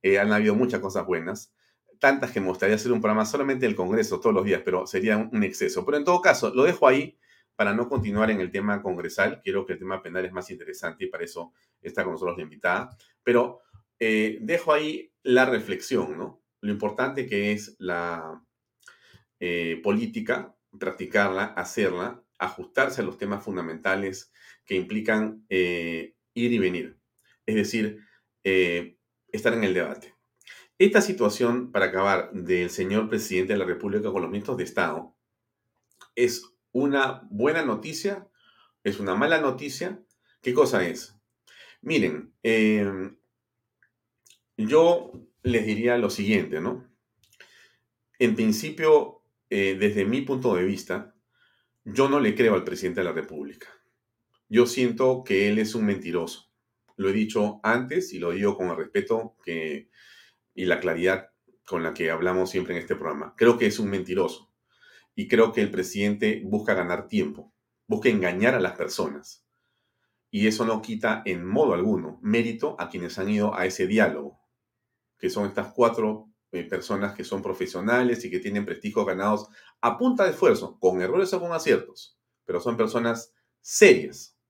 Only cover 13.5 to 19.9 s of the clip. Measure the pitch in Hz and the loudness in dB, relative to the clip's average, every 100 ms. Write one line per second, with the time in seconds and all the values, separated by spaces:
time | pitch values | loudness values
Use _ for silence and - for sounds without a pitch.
13.5 | - _ - _ _ 110 110 107 107 110 | -4 _ -20 _ _ 0 2 0 -2 -2
14.5 | 170 160 151 156 156 - _ - 127 131 | -2 2 2 0 -6 -12 _ 4 6 6
15.5 | 113 107 95 - 120 - 78 101 - _ | 2 -2 -8 -2 -2 -2 -6 -10 -14 _
16.5 | _ 104 104 104 - 135 139 123 101 104 | _ -6 -2 -4 -2 -4 -2 -4 -2 -2
17.5 | 104 - _ 90 87 85 82 80 80 _ | -2 -6 _ -6 -4 -4 -6 -10 -16 _
18.5 | _ _ _ - _ _ - _ _ 87 | _ _ _ -20 _ _ -20 _ _ -4
19.5 | 87 82 82 101 | -2 -2 -2 0